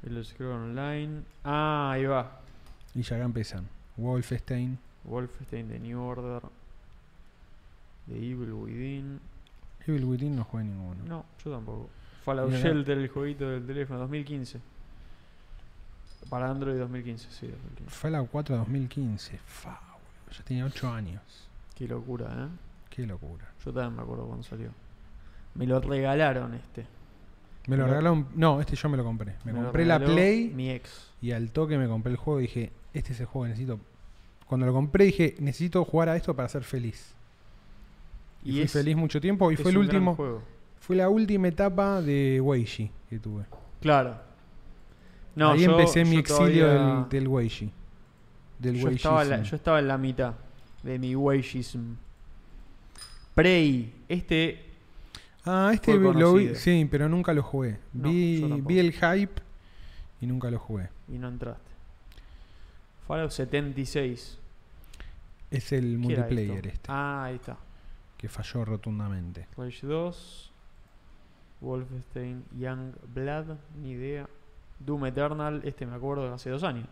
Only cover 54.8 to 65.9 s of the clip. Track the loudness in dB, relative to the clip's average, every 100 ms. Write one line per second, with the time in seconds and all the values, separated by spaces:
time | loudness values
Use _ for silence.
54.8 | -20 -20 -18 -20 -20 -12 -2 2 4 4
55.8 | 8 8 8 8 10 10 8 2 4 6
56.8 | 6 2 2 2 4 2 2 -2 -2 -4
57.8 | -8 -2 2 4 4 2 2 0 2 4
58.8 | 4 4 4 4 2 -2 -10 -20 -20 -16
59.8 | -16 -14 -16 -8 -4 -4 -2 -4 -4 -6
60.8 | -6 -10 -12 -10 -8 -8 -8 -10 -16 -20
61.8 | -20 -20 -20 -20 -20 -20 -20 -20 -20 -20
62.8 | -20 -20 -6 -4 -4 -4 -4 -2 -2 -4
63.8 | -4 -2 -2 -4 -12 -16 -16 -18 -20 -20
64.8 | -20 -18 -16 -16 -20 -20 -8 -6 -2 -2
65.8 | 0